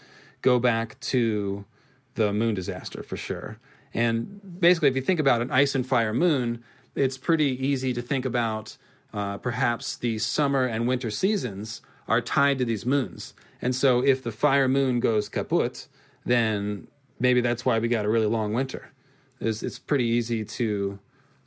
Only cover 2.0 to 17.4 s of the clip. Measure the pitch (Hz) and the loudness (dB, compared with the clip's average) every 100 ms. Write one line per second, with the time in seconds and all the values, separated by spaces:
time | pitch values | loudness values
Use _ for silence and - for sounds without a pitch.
2 | _ - 104 104 113 98 92 90 - - | _ -2 0 2 0 0 -4 -6 -8 -10
3 | - 92 - 90 - 113 - - _ 113 | -8 -8 -6 -6 -8 -12 -18 -20 _ -2
4 | 117 113 117 - 190 170 175 175 147 131 | 0 0 -4 -10 -14 0 2 4 2 0
5 | 131 170 139 117 123 131 143 135 127 123 | 0 2 2 2 0 0 2 0 0 0
6 | 110 117 175 139 120 117 - - _ - | 2 2 2 2 0 -4 -10 -20 _ -2
7 | 135 - - 160 143 127 135 135 131 123 | -2 -2 0 2 2 0 0 0 -2 -2
8 | 123 135 127 120 113 110 107 - _ _ | -2 -2 -2 -2 -2 -4 -8 -16 _ _
9 | _ 104 101 101 123 113 123 117 - - | _ -6 -4 -4 -4 0 0 -2 -6 -4
10 | 120 107 - - 143 139 127 113 120 127 | -2 -2 -2 0 0 2 0 0 0 0
11 | 113 - 202 214 120 98 110 - _ _ | -2 -2 0 0 -2 -6 -8 -10 _ _
12 | - 117 - - 143 131 120 107 120 143 | -2 -2 0 0 2 2 0 0 0 0
13 | 101 - - - - - 127 127 135 123 | 0 -6 -14 -16 -20 -6 -2 2 4 4
14 | 135 131 120 - 143 139 131 135 131 120 | 4 2 0 0 2 4 2 2 2 2
15 | 117 110 104 110 - 165 127 - - _ | 2 2 0 -4 0 0 0 -4 -18 _
16 | _ _ 117 120 113 101 101 101 - _ | _ _ 0 2 2 0 -2 -4 -8 _
17 | _ - 127 123 | _ -2 2 4